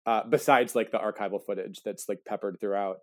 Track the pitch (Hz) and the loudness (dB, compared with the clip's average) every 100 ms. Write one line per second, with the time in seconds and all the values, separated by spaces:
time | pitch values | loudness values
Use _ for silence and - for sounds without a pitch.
0 | - 110 117 143 - 131 120 120 110 110 | 0 0 2 2 6 4 4 0 0 -2
1 | 107 - 101 95 - 95 95 95 107 98 | -2 -4 -4 -4 -4 -6 -6 -8 -10 -6
2 | - 98 - 104 101 90 104 98 98 92 | -6 -6 -6 -6 -4 -4 -2 0 0 -4